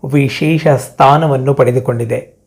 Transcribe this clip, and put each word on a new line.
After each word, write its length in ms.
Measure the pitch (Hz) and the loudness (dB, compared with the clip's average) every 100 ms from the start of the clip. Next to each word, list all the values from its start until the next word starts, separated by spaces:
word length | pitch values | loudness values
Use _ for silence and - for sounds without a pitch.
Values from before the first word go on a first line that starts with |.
ವಿಶೇಷ 600 | 143 143 135 - 151 160 160 | -2 0 0 -2 -2 0 2
ಸ್ಥಾನವನ್ನು 880 | 135 - - 135 147 160 135 131 | 0 -2 0 2 4 2 0 -2
ಪಡೆದುಕೊಂಡಿದೆ. 840 | 139 123 123 120 117 117 117 - _ | 2 2 0 -2 -4 -4 -6 -8 _